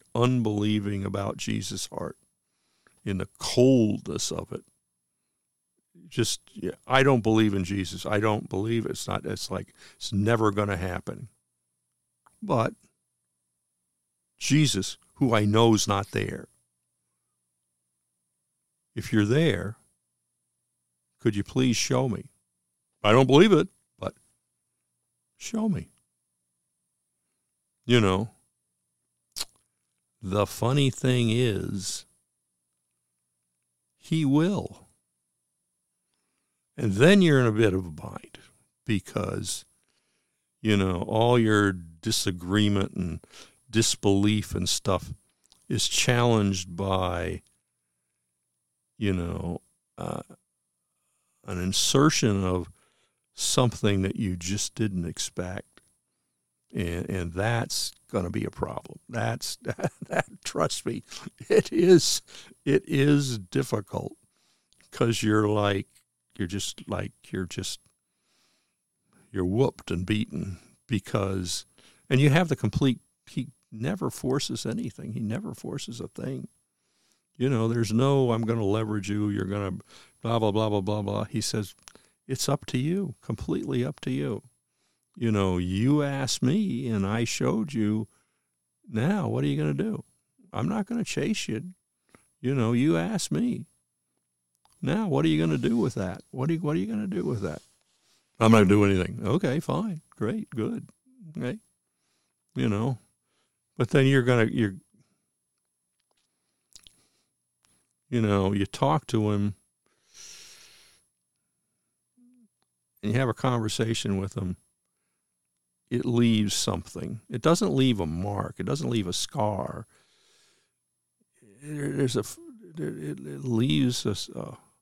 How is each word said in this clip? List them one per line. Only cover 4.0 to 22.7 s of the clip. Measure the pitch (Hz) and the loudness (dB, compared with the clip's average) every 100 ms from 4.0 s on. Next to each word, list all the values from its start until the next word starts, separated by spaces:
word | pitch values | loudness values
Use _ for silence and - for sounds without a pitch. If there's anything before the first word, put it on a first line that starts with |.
| - - - | -4 -6 -6
of | 82 - | -6 -8
it. | - - _ _ _ _ _ _ _ _ _ _ _ _ 175 180 | -10 -14 _ _ _ _ _ _ _ _ _ _ _ _ _ -8
Just, | 131 110 - _ | -2 0 -2 _
yeah, | - 90 - | -10 -8 -8
I | - 135 | 2 4
don't | 135 127 | 6 4
believe | 110 110 107 | 4 4 4
in | 98 | 2
Jesus. | 90 98 85 90 | -2 -4 -6 -6
I | - 104 | -2 0
don't | 110 107 - | 2 0 -4
believe | 98 110 117 - | -4 -2 -2 -4
it's | - - | -6 -6
not, | 98 | -6
it's | - 90 - | -4 -8 -6
like, | 92 - _ - | -8 -10 _ -20
it's | - - | -14 -6
never | 101 104 113 110 | 0 2 4 2
gonna | 98 101 90 | 2 -2 -2
happen. | 92 90 - - 117 _ _ _ _ _ _ _ _ _ _ - | -4 -6 -8 -12 -14 _ _ _ _ _ _ _ _ _ _ -10
But | 202 127 113 - _ _ _ _ _ _ _ _ _ _ _ _ _ _ _ - | -2 0 0 -4 _ _ _ _ _ _ _ _ _ _ _ _ _ _ _ -8
Jesus, | - 147 139 98 - - _ | 2 4 4 0 -4 -8 _
who | - 131 | -2 2
I | 113 104 | 4 4
know's | 110 117 107 - | 6 6 6 4
not | 98 98 | -2 -2
there, | 104 101 - - _ _ _ _ _ _ _ _ _ _ _ _ _ _ _ _ _ _ _ _ _ _ _ _ | -4 -4 -8 -14 _ _ _ _ _ _ _ _ _ _ _ _ _ _ _ _ _ _ _ _ _ _ _ _
if | - - | -12 0
you're | 110 | 2
there, | 104 139 165 95 98 - _ _ _ _ _ _ _ _ _ _ _ _ _ _ | 4 4 2 0 -4 -10 _ _ _ _ _ _ _ _ _ _ _ _ _ _
could | 120 | -2
you | 101 | 0
please | - 131 131 113 | -2 0 2 2
show | - 127 131 | 0 0 0
me? | 101 - _ _ _ _ | -4 -10 _ _ _ _